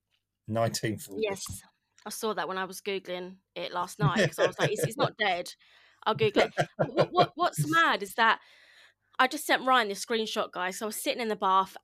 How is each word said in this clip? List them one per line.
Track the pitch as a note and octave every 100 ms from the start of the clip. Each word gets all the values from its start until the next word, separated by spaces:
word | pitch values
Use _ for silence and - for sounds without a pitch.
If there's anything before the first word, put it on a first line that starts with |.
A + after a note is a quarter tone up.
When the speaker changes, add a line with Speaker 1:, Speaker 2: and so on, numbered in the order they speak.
| _ _ _ _ -
Speaker 1:
Nineteen | A2+ A2+ - A2+ G2+
forty. | - G2 G#2 F#3+
Speaker 2:
Yes. | - - - _ _ _ G#3+
I |
saw | - A3
that | F#3 D#3+
when | F#3
I | F#3
was | F#3
Googling | G3+ F#3+ F3+ F3+ F3+ F#3+ _ F3
it | E3+
last | F3+ F#3 -
night, | G3 G#3 E3+
'cause | -
I | F#3
was | -
like, | D3+
"He's, | -
he's | D3 -
not | - -
Speaker 1:
<laughs> |
Speaker 2:
dead. | G#3 F3 F3+ - _ _ _ -
I'll | - A3
Google | G#3+ A3+
it." | - - - -
But | D#3+
what, | C#4 -
what, | F4+ F4+ D4
what's | F4 - D4
mad | E4 D#4 G#3
is | G3 -
that | A3+ - - - _ - - _ _ -
I | B3+
just | D4+ -
sent | C4 B3+
Ryan | B3+ G#3
this | G3 -
screenshot, | A3+ A3 A3 -
guys. | F3 F#3 F#3+
So | G#3+
I |
was | -
sitting | D4+ B3
in | A3+
the | G#3
bath | G3 F#3+ F#3 -